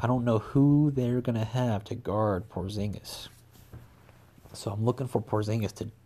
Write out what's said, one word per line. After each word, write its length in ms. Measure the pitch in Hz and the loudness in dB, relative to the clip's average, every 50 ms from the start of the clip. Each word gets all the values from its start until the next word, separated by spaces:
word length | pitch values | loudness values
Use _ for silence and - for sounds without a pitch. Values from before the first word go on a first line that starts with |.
I 60 | - 113 | 0 0
don't 160 | 127 127 120 | 0 2 2
know 160 | 120 113 110 | 2 2 2
who 500 | - - - 139 139 143 143 147 151 147 | 0 0 2 4 6 6 6 6 6 4
they're 300 | 139 131 123 120 123 123 | 2 0 0 2 0 0
gonna 240 | 123 131 117 113 110 | 0 0 0 0 -2
have 400 | 107 - 127 127 120 107 98 - | -2 0 0 0 0 0 -2 -4
to 100 | - 110 | -6 -8
guard 540 | 107 - - 95 107 110 104 98 90 - - | -6 -4 -2 0 2 2 2 2 0 -2 -6
Porzingis. 800 | - 90 87 98 104 107 104 104 98 - - - - - - - - - - - - - - - - - - - - - - - - - - - _ - - - | -6 -6 -6 -4 -4 -4 -4 -4 -6 -8 -12 -14 -14 -16 -16 -18 -20 -20 -20 -20 -20 -20 -20 -20 -20 -20 -20 -20 -20 -20 -20 -20 -20 -20 -20 -20 _ -20 -20 -20
So 180 | - - - 113 | -18 -8 -6 -6
I'm 160 | 101 107 110 | -4 0 0
looking 200 | 120 123 - 135 | 0 0 0 -4
for 140 | 120 - 113 | -4 -2 -4
Porzingis 520 | 107 - - 107 104 107 110 117 104 98 - | -2 0 0 0 0 0 -2 -2 -2 -4 -6
to 160 | - - 104 - - _ | -8 -10 -12 -12 -14 _